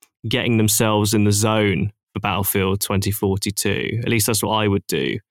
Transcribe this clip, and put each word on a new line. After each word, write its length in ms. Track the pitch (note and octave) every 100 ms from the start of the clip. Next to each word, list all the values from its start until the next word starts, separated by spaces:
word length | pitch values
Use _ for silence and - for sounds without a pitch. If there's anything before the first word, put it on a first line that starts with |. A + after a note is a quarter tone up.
| _ _ A2+
getting 300 | B2 A#2+ A2+
themselves 560 | G#2+ - A2+ G#2+ G#2
in 100 | G#2+
the 80 | G#2
zone 640 | G2 A2 A2 G#2 F2 G2+ - _
for 60 | G2+
Battlefield 640 | G2+ F#2 F#2+ G2+ F#2+ G2
twenty 300 | - G2 G2
forty-two. 880 | G2 G2+ F#2+ - - G2+ G2 - A2+
At 60 | A#2
least 180 | A#2 G#2+
that's 160 | G#2+
what 80 | A2
I 160 | A2 G#2+
would 180 | G2 -
do. 300 | D#2+ C2 G#2+ -